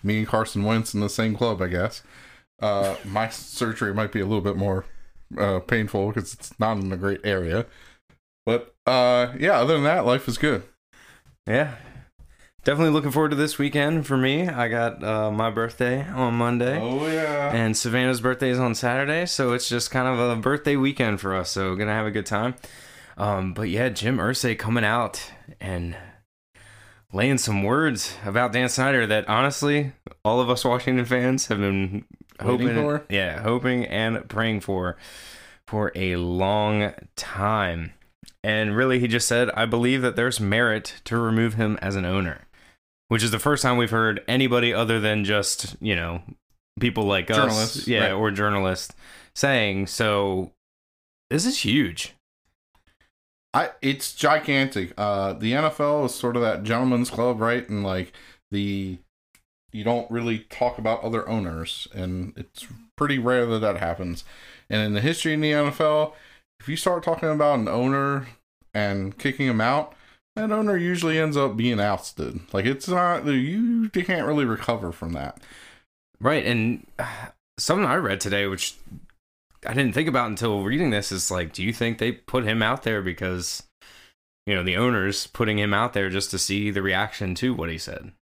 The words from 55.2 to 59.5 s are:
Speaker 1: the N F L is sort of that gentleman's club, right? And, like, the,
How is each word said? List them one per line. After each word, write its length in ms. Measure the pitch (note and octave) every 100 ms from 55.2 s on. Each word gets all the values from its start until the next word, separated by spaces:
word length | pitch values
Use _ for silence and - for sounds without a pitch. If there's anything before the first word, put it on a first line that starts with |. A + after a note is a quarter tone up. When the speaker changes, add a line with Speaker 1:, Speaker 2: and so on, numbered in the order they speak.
| G2
Speaker 1:
the 220 | E2 A2
N 100 | C3
F 160 | D#3 D3+
L 240 | D3 D3
is 100 | B2+
sort 220 | - B2 A#2+
of 60 |
that 200 | A#2 F#2+
gentleman's 460 | G#2 A#2 B2+ B2 B2
club, 300 | - B2 A2+
right? 260 | A2+ A#2+ -
And, 140 | G#2+
like, 300 | G2 F#2 F2 - - - _
the, 480 | G2+ G2+ G2 F#2+ F2+ _ _ _ _ _